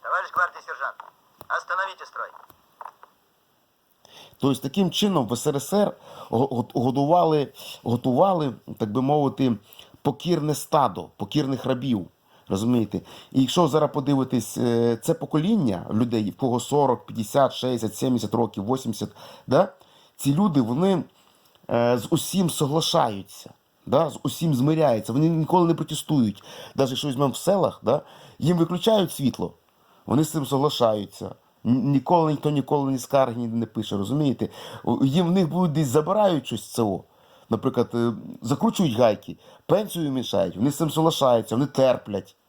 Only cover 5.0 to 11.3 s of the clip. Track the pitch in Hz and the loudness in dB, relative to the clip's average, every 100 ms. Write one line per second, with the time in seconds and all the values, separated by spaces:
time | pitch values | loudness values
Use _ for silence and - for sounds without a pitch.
5 | 208 175 113 120 - 139 - 202 202 - | 2 2 0 -2 -2 -4 -2 0 0 -2
6 | - - - 117 127 120 120 - 123 127 | -18 -20 -4 0 0 -2 -4 -2 0 0
7 | 143 175 165 151 135 - - - - 120 | 2 4 4 2 0 -8 -18 -10 -4 -2
8 | 131 127 190 180 147 104 - 107 110 107 | 0 2 4 2 -2 -6 -14 -8 -4 -2
9 | 131 151 139 127 135 110 _ - - - | 0 2 0 0 0 -2 _ -20 -20 -4
10 | - 131 170 170 151 143 - 160 127 90 | -4 -2 -2 0 0 -4 0 2 2 -2
11 | 82 _ 101 | -12 _ -4